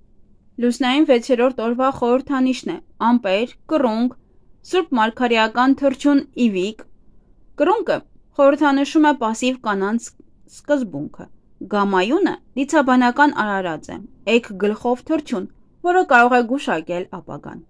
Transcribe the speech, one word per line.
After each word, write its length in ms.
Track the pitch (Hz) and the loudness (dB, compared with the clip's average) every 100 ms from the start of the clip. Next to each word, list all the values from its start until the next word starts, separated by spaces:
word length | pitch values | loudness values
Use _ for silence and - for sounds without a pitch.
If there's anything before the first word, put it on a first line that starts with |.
| _ _ _ _ _ - | _ _ _ _ _ -4
Լուսնային 500 | 240 240 247 277 302 | -2 0 0 2 4
վեցերորդ 520 | 240 233 240 254 254 | 2 2 0 0 0
օրվա 280 | 226 240 262 | -4 -2 -2
խորհրդանիշն 800 | 269 240 254 - 262 262 247 - | 0 0 0 0 -2 0 -2 -6
է 60 | - - - | -10 -12 -4
ամպեր, 520 | 220 240 196 196 247 - | 0 2 2 -2 -2 -8
կռունկ, 520 | - 311 240 220 247 - _ _ - - - | -2 0 0 0 -4 -6 _ _ -20 -20 -4
Սուրբ 220 | 370 330 | -4 0
Մարգարեական 840 | 240 220 233 240 226 220 240 262 269 | 0 0 0 0 2 2 2 2 2
թռչուն 460 | 277 269 285 285 - - | 0 0 0 0 0 -2
Իվիկ։ 440 | 233 185 196 220 - - - - _ _ - - | 0 0 -4 -8 -18 -20 -20 -20 _ _ -10 -2
Կռունկը 400 | 302 440 330 151 - - _ - | 0 0 -2 -4 -6 -20 _ 2
խորհրդանշում 680 | 277 285 294 277 277 320 302 | 2 4 2 2 0 2 2
է 40 | 294 | 2
պասիվ 440 | 220 226 254 254 | -2 -2 -2 -2
կանանց 460 | 220 196 196 233 - - - _ - | -4 -2 -2 -4 -6 -20 -20 _ -20
սկզբունքը, 800 | - - 285 214 143 151 - - - _ - | -10 -2 -2 -2 -8 -12 -14 -20 -20 _ -20
Գամայունը 720 | 190 208 202 190 196 330 302 - _ | -4 -2 0 0 0 0 0 -4 _
դիցաբանական 800 | 254 277 320 262 254 247 240 294 | -6 0 2 2 4 2 4 2
արարած 540 | - 214 196 180 156 - | 2 -2 -2 -4 -8 -10
է, 80 | 170 208 - - | -16 -16 -10 0
էգ 240 | 233 233 | 0 0
գլխով 460 | 185 208 214 240 247 | -4 -4 -2 -4 -4
թռչուն, 440 | - 311 - 202 196 _ _ _ | -4 -4 -4 -8 -8 _ _ _
որը 200 | 349 359 359 | 0 0 4
կարող 300 | 247 240 247 | 4 6 2
է 60 | |
գուշակել 640 | 226 277 262 165 160 175 - | 0 -4 -4 -6 -4 -8 -10
ապագան։ 540 | 180 - 143 - 170 | -14 -14 -16 -16 -18